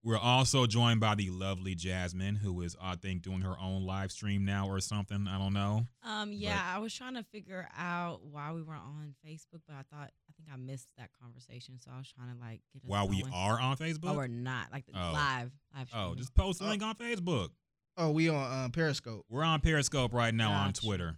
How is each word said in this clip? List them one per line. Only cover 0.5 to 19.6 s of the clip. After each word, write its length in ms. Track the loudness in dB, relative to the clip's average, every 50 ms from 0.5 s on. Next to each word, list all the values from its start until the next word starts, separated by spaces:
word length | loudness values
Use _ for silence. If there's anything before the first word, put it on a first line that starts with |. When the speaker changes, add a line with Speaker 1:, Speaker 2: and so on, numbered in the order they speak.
| 8 6 6
Speaker 1:
joined 320 | 6 6 6 8 8 8 6
by 160 | 6 4 4
the 160 | 2 2 -2
lovely 460 | -2 -2 -2 -2 -2 -2 -2 -4 -4
Jasmine, 580 | -2 -2 -2 -2 0 -2 -2 -2 -2 -2 0 0
who 260 | 0 0 0 -2 -2 -2
is, 140 | -4 -6 -6 -6
I 140 | -6 -6
think, 260 | -4 -4 -2 -4 -2 -2
doing 200 | -2 -2 -2 -2
her 120 | -2 -2 -4
own 240 | -2 -2 -2 -2 -2
live 260 | -2 -2 -2 -4 -4
stream 340 | -6 -6 -2 0 2 2 2
now 240 | 2 2 0 0 0
or 120 | 0 -2
something. 480 | -2 -2 -2 -2 -2 -2 -2 -2 -2 0
I 100 | 0 0
don't 140 | 0 2 2
know. 340 | 2 2 2 2 2 0 -2 _ _ -10
Speaker 2:
Um, 280 | -6 -6 -4 -4 -6
Speaker 1:
But 80 | -6 -4
Speaker 2:
yeah, 220 | -2 0 0 0 0 -2 -2
I 60 | -4
was 120 | -4 -6 -8
trying 220 | -10 -10 -8 -8
to 80 | -8 -10
figure 460 | _ -14 -16 -14 -10 -10 -10 -10 -10 -8 -8
out 420 | -4 -4 -2 -2 -2 -4 -6 -8 -12
why 260 | -14 -10 -8 -8 -6
we 120 | -6 -8 -8
weren't 180 | -10 -12 -12 -12
on 320 | -12 -12 -10 -12 -12 -14 _ _
Facebook, 360 | -16 -16 -16 -18 _ -20 -20 _ _
but 60 | -16
I 60 | -16 -16 _ -16
thought, 160 | -16 -16 -16
I 220 | _ _ _ _ -20
think 120 | _ -20 -16 -14
I 40 |
missed 320 | -12 -10 -10 -10 -10 -12 -16 _ -20
that 120 | -20 -20 _ _ -20
conversation, 560 | -20 -20 -20 -20 _ -18 -16 -16 -16 -18 -20
so 140 | -18 -16 -16
I 40 | -14
was 120 | -16 -16
trying 240 | -16 -16 -14 -14 -12
to, 60 | -12
like, 220 | -12 -14 -14 -14 _ _ _
get 100 | -18 -8
us 60 | -2
Speaker 1:
Why 160 | 0 2 2
we 160 | 2 2 0 -2
Speaker 2:
going. 100 | -2 -4
Speaker 1:
are 280 | -2 2 2 2 2
on 160 | 2 0 0 0
Speaker 2:
Oh, 60 | -2
Speaker 1:
Facebook? 320 | -4 -4 -4 -2 -2 0
Speaker 2:
we're 100 | 0 -2
not, 460 | -2 -4 -4 -4 -4 -4 -4 -6 -6 -10
like, 140 | -12 -12
the 60 | -10 -6
Speaker 1:
Oh. 160 | -4 -4 -2 0
Speaker 2:
live, 400 | 0 0 0 0 -2 -4 -8 -12 -16 _ _ -14
live 120 | -12 -12 -8 -6
Speaker 1:
Oh, 120 | -4 -4 -4
Speaker 2:
stream. 100 | -4 -6
Speaker 1:
just 160 | -8 4 _
post 240 | 4 6 6 0 -2
the 60 | -2
Speaker 3:
Oh. 40 | -2
Speaker 1:
link 120 | -2 -2 -2
on 140 | -4 -6
Facebook. 540 | -6 -6 -6 -4 -4 -2 -2 0 0 -2 -4 -8 _ _ _ _ _ _ _ _
Speaker 3:
Oh, 140 | 0 0 2
we 180 | 4 4 4 4
on, 360 | 2 0 -2 -2 -4 -4 -4
uh, 40 | -4
Periscope. 540 | 0 0 0 2 0 -2 -4 -8 -12 -12 -12 _
Speaker 1:
We're 160 | -2 0 2
on 160 | 4 2 4